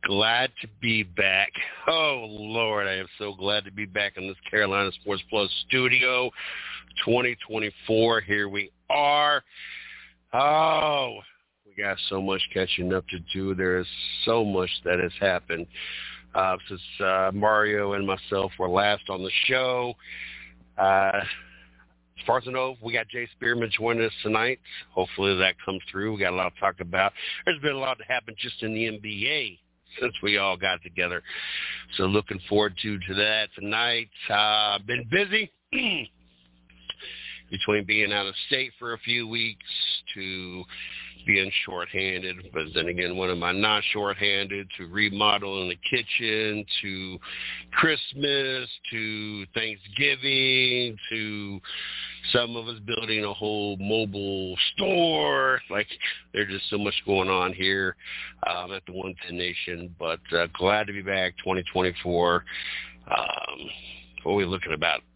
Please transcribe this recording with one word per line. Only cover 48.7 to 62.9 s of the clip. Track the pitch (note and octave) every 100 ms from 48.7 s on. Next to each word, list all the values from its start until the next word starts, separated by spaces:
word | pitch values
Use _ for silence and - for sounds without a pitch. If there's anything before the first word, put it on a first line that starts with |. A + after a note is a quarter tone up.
| - -
to | A2+ A2 G#2+ G#2+ G#2 F#2+
Thanksgiving, | - A2+ G#2 G2 G2 C#3+ C3+ C3+ C3+ C3 C3 B2+ B2 B2 G#2+ -
to | A2+ G#2+ G#2 G2+ G2 - - - - - - -
some | B2 A#2+ A#2
of | A2+
us | A2+ G#2
building | A2 A2 A2
a | G#2
whole | G2+ G#2+ G#2+ G2+ G2
mobile | G2 A2 A2 G2 G2 G2 F#2 F2+ -
store. | - F#3+ F3+ E3+ D#3 D3 C#3 C3 B2+ -
Like, | G2+ G#2 - - - -
there's | - G2+
just | G2 -
so | G#2
much | G2+ G2 -
going | G2 F#2+
on | F#2 F#2
here, | F#2 F#2+ G2 F#2+ - - - - - -
um, | F2 F2+
at | F#2+ -
the |
One | F2+ F#2+ F2 -
Ten | F2
Nation, | F2+ F2 - E2+ F2 E2+
but, | E2 E2 - E2+
uh, | E2+
glad | E2 F#2 G#2 G#2
to |
be | G2+
back, | F#2+ F#2+ F#2 F2
twenty | - F#2 F2
twenty-four. | F#2 F#2 E2+ F2+ F2 F2 F2 - - - - -